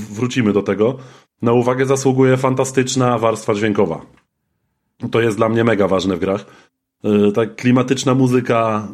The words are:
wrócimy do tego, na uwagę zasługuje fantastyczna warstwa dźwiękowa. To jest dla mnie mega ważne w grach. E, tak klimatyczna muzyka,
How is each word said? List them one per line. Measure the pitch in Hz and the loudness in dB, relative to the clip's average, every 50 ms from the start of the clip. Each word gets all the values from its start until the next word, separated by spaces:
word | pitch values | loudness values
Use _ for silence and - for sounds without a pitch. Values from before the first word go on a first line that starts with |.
| 104 110 | -10 -10
wrócimy | 107 104 123 123 127 135 117 104 101 | -8 -6 -6 -4 -2 0 0 2 2
do | 101 98 | 0 0
tego, | - 101 92 107 117 135 135 - - - - _ _ _ - - | -2 0 0 0 0 -2 -4 -10 -20 -20 -20 _ _ _ -4 -2
na | 120 117 | 0 2
uwagę | 123 120 120 127 131 135 | 2 2 2 0 0 0
zasługuje | 127 139 135 135 139 131 131 131 131 131 | 0 0 0 2 0 2 4 4 4 4
fantastyczna | 127 131 131 127 131 139 135 - - 127 127 - 131 127 123 123 117 | 2 0 0 0 0 -2 -2 0 -2 -2 0 0 0 0 2 0 0
warstwa | 110 113 110 107 - - 113 | 0 0 -2 -2 -2 -4 -2
dźwiękowa. | 101 107 110 101 104 104 85 80 73 - - _ _ _ _ _ _ _ _ _ _ _ _ _ _ _ _ _ - - 110 | 0 0 -2 0 0 0 0 -2 -8 -12 -18 _ _ _ _ _ _ _ _ _ _ _ _ _ _ _ _ _ -12 -8 -4
To | - 120 | 0 0
jest | 113 117 107 | 0 0 0
dla | 101 113 110 | 0 0 0
mnie | 110 117 113 | 2 2 2
mega | 117 113 98 101 90 | 2 2 2 2 2
ważne | 95 95 87 95 95 | 0 0 0 -2 -2
w | 85 | -2
grach. | 87 92 95 104 - - - - - _ _ _ _ _ _ _ - | -2 -4 -4 -4 -6 -12 -20 -20 -20 _ _ _ _ _ _ _ -2
E, | 101 104 104 104 104 101 | 0 2 2 2 2 2
tak | 113 117 107 - | 0 -2 -4 -4
klimatyczna | - - 123 123 131 123 127 135 127 - 143 127 | -4 0 2 2 2 2 0 -2 -2 0 0 0
muzyka, | 131 131 127 123 127 123 - 127 117 113 113 110 107 107 101 | 2 2 2 2 0 0 0 0 0 0 0 -2 -4 -6 -8